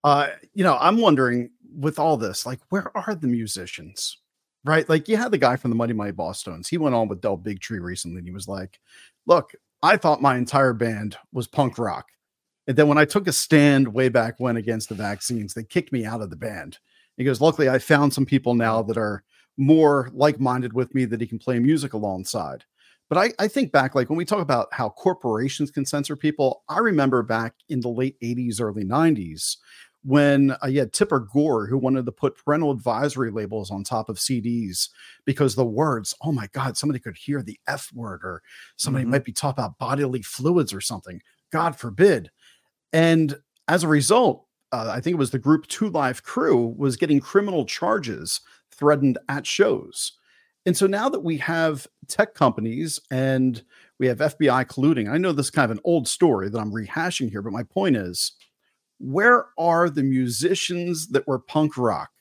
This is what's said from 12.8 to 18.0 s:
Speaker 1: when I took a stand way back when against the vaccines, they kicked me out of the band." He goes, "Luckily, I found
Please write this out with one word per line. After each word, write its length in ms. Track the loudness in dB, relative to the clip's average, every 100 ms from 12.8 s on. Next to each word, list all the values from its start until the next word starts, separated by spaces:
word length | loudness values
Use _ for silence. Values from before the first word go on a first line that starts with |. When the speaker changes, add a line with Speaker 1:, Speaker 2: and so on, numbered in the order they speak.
| 6
Speaker 1:
when 100 | 6
I 80 | 4
took 220 | 2 -2
a 40 |
stand 560 | -4 2 6 6 4 2
way 160 | 2 2
back 300 | 2 0 -2
when 180 | -2 -2
against 320 | -2 -4 -6
the 60 | -6
vaccines, 580 | -6 -6 -6 -6 -8
they 100 | -12
kicked 280 | -4 -4 -2
me 100 | -6 -4
out 160 | -6
of 80 | -8
the 60 | -10
band." 440 | -10 -10 -14 -20 _ _ _ -4
He 60 |
goes, 160 | -2 4
"Luckily, 280 | 4 4 2
I 100 | 2
found 340 | 4 4